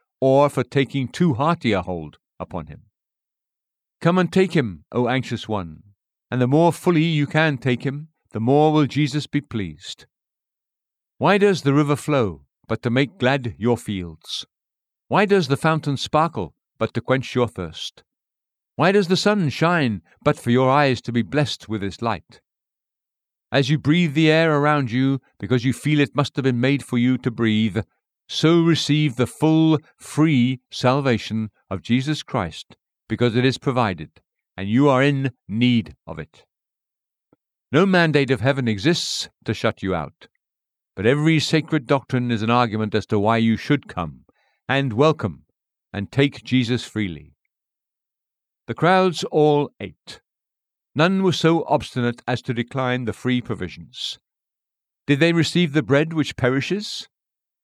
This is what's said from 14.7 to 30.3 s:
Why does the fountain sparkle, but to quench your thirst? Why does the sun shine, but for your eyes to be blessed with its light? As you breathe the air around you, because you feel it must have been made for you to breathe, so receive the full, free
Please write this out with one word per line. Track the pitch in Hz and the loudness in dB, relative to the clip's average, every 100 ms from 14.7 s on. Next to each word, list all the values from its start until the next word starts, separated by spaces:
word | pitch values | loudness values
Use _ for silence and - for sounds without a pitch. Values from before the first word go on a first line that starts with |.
| _ _ _ - | _ _ _ -2
Why | 170 208 | 0 2
does | 196 135 | 2 2
the | 139 | 0
fountain | 160 160 151 135 | 0 -2 -2 -6
sparkle, | - 151 165 - 82 _ _ - | -2 0 0 -4 -10 _ _ -6
but | 110 - | -4 -4
to | |
quench | - 131 - 123 | -2 -2 -2 -2
your | 117 | -2
thirst? | - 85 - - - _ _ _ _ _ _ _ - | -4 -10 -10 -16 -16 _ _ _ _ _ _ _ -2
Why | 165 | 2
does | 202 175 | 2 2
the | 185 | 0
sun | 208 208 151 | 2 2 0
shine, | - 160 175 131 98 _ _ | 0 0 2 0 -4 _ _
but | 147 147 | -2 -2
for | 123 | 2
your | 123 131 | 2 4
eyes | 139 143 117 | 4 2 0
to | - | -2
be | 120 | -4
blessed | - 143 143 - - | -2 -2 -2 -4 -8
with | 107 | -6
its | 98 - | -6 -6
light? | 117 90 _ - _ _ _ _ _ _ _ _ _ _ - | -6 -6 _ -20 _ _ _ _ _ _ _ _ _ _ -4
As | 131 127 | -2 0
you | 156 | 0
breathe | 131 170 175 139 | 2 2 2 2
the | 156 | 4
air | 156 165 147 | 4 2 2
around | 147 147 127 | 2 0 0
you, | 123 135 135 _ - | 0 0 -2 _ -12
because | 92 123 | -2 0
you | 131 | 0
feel | 123 151 151 | -2 0 2
it | 139 135 | 0 0
must | 135 - | -4 0
have | |
been | 131 120 | -2 0
made | 127 139 | 0 0
for | - 123 | -2 0
you | 123 127 | 2 0
to | 131 | -2
breathe, | 110 117 107 110 95 - _ _ _ - | 0 0 2 0 -2 -6 _ _ _ -12
so | - 156 170 | 0 2 4
receive | 165 160 - 151 151 117 | 4 2 2 2 0 0
the | 120 | -4
full, | - 156 160 160 156 - _ | 0 2 4 2 2 -2 _
free | - - 160 | -8 0 2